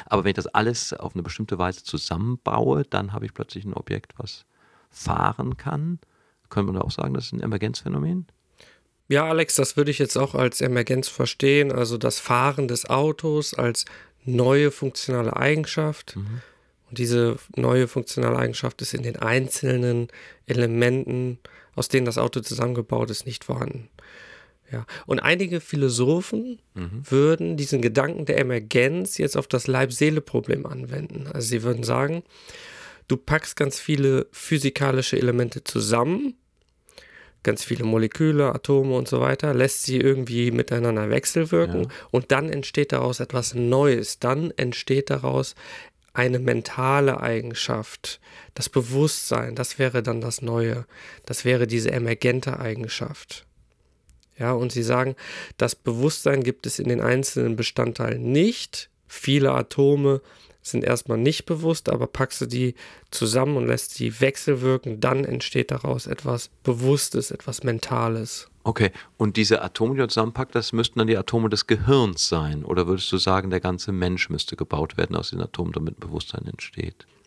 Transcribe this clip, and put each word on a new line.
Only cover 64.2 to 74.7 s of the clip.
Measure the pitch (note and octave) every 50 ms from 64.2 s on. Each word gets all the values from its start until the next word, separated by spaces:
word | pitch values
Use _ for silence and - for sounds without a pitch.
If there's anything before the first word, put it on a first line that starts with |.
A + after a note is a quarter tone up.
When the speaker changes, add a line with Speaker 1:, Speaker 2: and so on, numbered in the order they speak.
Speaker 2:
wechselwirken, | C3+ C3+ C3+ - - - C#3 B2 B2+ C3 C3 B2+ - B2+ A2 G#2+
dann | G#2+ B2+ C3 C3+ C#3
entsteht | B2+ B2 B2 - - - C3 B2 -
daraus | C3 C3 - C#3 B2+ B2 -
etwas | - - - - C3 B2 A#2 - - _ _ _
Bewusstes, | - B2 A#2 B2 C3 D3 C#3 - - - - C3+ -
etwas | - - - - A#2+ - -
Mentales. | B2 A#2 A2+ - - B2+ A#2 A#2 A2+ A2+ A2+ A2 - - - - - _ _ _
Speaker 1:
Okay, | A#2 A2+ - A2 F#2+ - - - - _
und | - A2 G#2 F#2+ A2+
diese | G#2+ F#2+ A2 - -
Atome, | G2+ - - A2+ A#2+ C3+
die | C3+
du | B2+ A2
zusammenpackst, | - A2+ A2 A#2 A#2 C3 C3 - -
das | A#2+ A2 - -
müssten | A2+ A2 - - A#2+
dann | A2 A2+
die | A2+
Atome | G2 F#2+ - - A#2 A2+ A2
des | G#2+ G#2+ - -
Gehirns | A#2 G#2+ G2+ A2+ C#3 C3+ A#2+ G2+ F2 - - -
sein? | F2 E2 D#2 D2+ D2+ D2 D2
Oder | - F2 F2+ F2 E2+
würdest | F#2 F#2 - - -
du |
sagen, | F#2 - F#2+ F#2+ F#2+ F#2+ F#2+
der | F#2 F2+
ganze | - F2+ F#2 F2+ - - G2
Mensch | F2+ F2+ F2+ F2+ F2+ - -
müsste | - - - - -
gebaut | - D#2 -